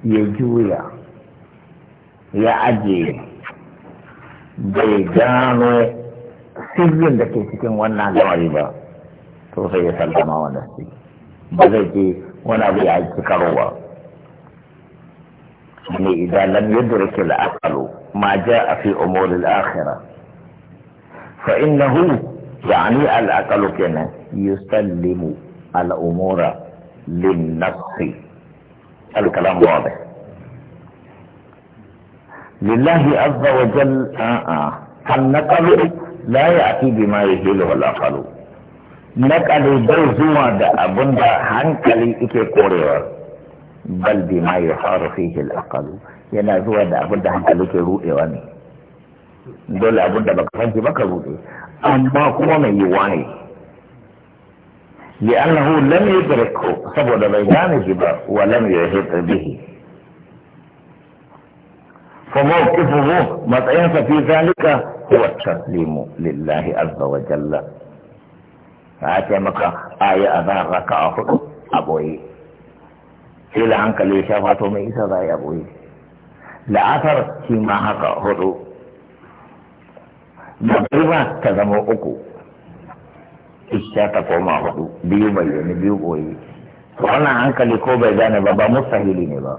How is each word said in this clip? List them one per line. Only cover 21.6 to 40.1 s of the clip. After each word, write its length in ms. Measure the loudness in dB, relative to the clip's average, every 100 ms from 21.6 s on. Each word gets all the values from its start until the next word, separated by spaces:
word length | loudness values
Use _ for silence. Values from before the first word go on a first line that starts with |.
| 2 4 4 4 4 2 -4 -14 -18 -12 0
yani 400 | 0 2 2 2
al-aqlu 640 | 2 2 0 0 0 0 0
kenan, 320 | -2 -2 -6 -10 -12
yusallimu 1040 | -6 -4 -4 -2 -2 -2 -2 -2 -2 -6 -8 -14 -20 -6
al-umura 840 | -4 -2 -2 -2 -2 -2 0 0 -2 -16 -20 -20 -18 -10
lin-nafsi. 1040 | -2 0 0 -2 -2 -4 -4 -14 -8 -8 -8 -18 -20 -20 -20 -20 -20 -20 -20 -8
Al-kalam 480 | -2 0 2 0 4
wadih. 340 | 4 4 -2 -8 -16 -20 -20 -20 -20 -20 -20 -20 -20 -20 -20 -20 -20 -20 -20 -20 -20 -20 -20 -20 -20 -20 -20 -20 -20 -6
لله 440 | 0 4 4 4 4 4
عز 240 | 2 2
وجل، 760 | 2 4 2 2 2 2 -2 -4
آه، 200 | -2 -2
آه. 280 | -2 -2 -2 -6 -16 -18 -2
فالنقل 580 | 0 2 2 2 2 4 4 2 -2 -14 -14 -2
لا 180 | 2 4
يأتي 420 | 4 2 2 0
بما 300 | 2 2 2
يهيله 480 | 2 2 2 2 2
العقل. 420 | 2 0 0 -2 -2 -10 -16 -20 -20 -20 -20 -20 -20 -12 0
Naƙali 720 | 2 2 2 2 4 4 4
bai 160 | 4 4